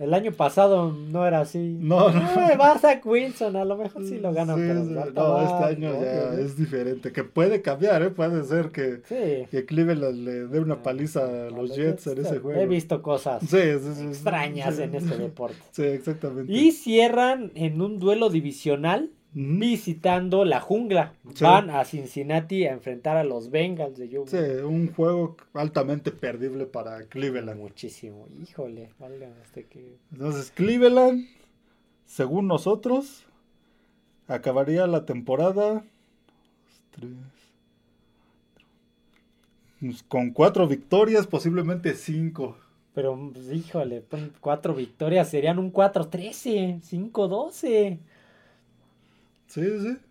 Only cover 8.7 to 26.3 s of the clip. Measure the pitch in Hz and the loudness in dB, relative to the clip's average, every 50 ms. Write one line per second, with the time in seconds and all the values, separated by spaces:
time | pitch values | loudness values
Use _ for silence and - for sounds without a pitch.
8.7 | - 156 135 127 123 120 - - 226 262 226 165 143 131 127 - - 135 131 131 | -4 -4 -4 -4 -4 -6 -8 -8 -6 -4 -2 -2 -2 -4 -4 -4 -4 -6 -4 -2
9.7 | 156 156 165 170 170 151 139 135 127 120 120 123 123 123 123 123 139 156 160 156 | 0 2 2 2 2 0 0 -2 -2 -4 -6 -6 -6 -8 -6 -4 -2 -2 0 0
10.7 | 147 123 117 131 131 135 147 151 156 156 135 127 123 120 120 120 117 127 131 123 | -2 -4 -4 -4 -4 -2 -4 -4 -2 -2 -2 -2 -2 -6 -8 -8 -8 -6 -6 -6
11.7 | 135 139 151 165 185 180 - 151 135 135 143 175 151 131 127 139 151 170 196 185 | -4 -2 0 0 -2 -2 -4 -6 -6 -4 -4 -4 -4 -4 -4 -4 -2 0 0 2
12.7 | 180 170 160 - 170 - - 151 143 135 - 143 127 113 - 143 160 190 185 156 | 0 0 -2 -2 -4 -4 -2 -2 -2 -2 -2 -2 -4 -4 -2 2 4 4 4 4
13.7 | 147 139 135 147 147 147 147 147 143 - - 214 180 160 143 143 147 143 135 135 | 2 0 -2 -4 -8 -8 -8 -8 -8 -6 -4 -2 -2 -2 -2 -4 -4 -4 -4 -4
14.7 | 151 151 147 131 135 139 175 165 127 117 120 - - - 123 117 110 - - - | -2 -4 -4 -6 -4 -4 -4 -4 -4 -4 -6 -6 -8 -8 -8 -10 -10 -12 -20 -12
15.7 | - - 147 143 139 131 135 160 156 160 - 139 127 131 131 131 196 240 294 320 | -6 -2 -2 0 -2 -2 -4 -6 -6 -4 -6 -6 -6 -6 -6 -2 2 4 6 6
16.7 | 320 - - 240 220 226 226 233 226 240 247 254 262 262 233 190 - 160 165 160 | 4 4 0 2 4 6 6 6 6 4 4 4 2 0 -4 -8 -6 -2 -2 -2
17.7 | 151 156 185 208 214 196 180 196 208 226 226 214 170 160 143 143 135 - - 151 | 0 0 -2 -4 -4 0 2 2 2 4 4 2 2 2 0 -2 -6 -4 -2 -2
18.7 | 143 143 147 165 185 262 311 311 - _ _ _ - - 139 135 156 190 220 240 | 0 0 2 0 0 0 -2 -4 -10 _ _ _ -10 -6 -4 0 0 2 2 2
19.7 | 233 - - 180 165 160 - 185 180 180 180 185 180 196 202 180 139 123 - - | 0 0 -2 -4 -4 0 2 2 2 2 2 2 2 4 4 4 4 2 0 0
20.7 | 196 220 240 220 190 175 147 160 - _ - - 143 - 156 165 180 202 208 175 | 0 0 0 2 2 2 2 0 -2 _ -20 -14 -4 2 6 8 8 8 6 4
21.7 | 147 139 127 - - 151 135 123 - 143 139 143 156 160 160 160 190 190 180 143 | 0 -2 -2 -2 -4 -10 -10 -8 -8 -8 -4 -2 -2 -2 -2 -2 -2 0 0 0
22.7 | 131 120 - 135 123 120 - 151 156 160 156 143 123 120 113 120 135 156 165 185 | -2 -4 -8 -10 -10 -6 -2 0 0 2 0 0 -2 -6 -6 -4 -2 0 0 0
23.7 | 185 165 156 139 131 127 123 117 123 139 139 143 190 180 160 139 131 131 139 147 | -2 -6 -6 -8 -8 -10 -12 -10 -8 -8 -8 -4 -2 -2 -2 -2 -2 -4 -4 -2
24.7 | 160 165 170 160 165 - 165 170 175 175 170 165 165 - - _ - 147 151 156 | -2 0 -2 -2 0 0 0 2 2 0 -2 -4 -6 -10 -20 _ -8 -6 -6 -4
25.7 | 156 151 135 135 147 147 147 - - - - 127 | -2 -2 -2 -2 -2 -4 -4 -6 -8 -6 -6 -8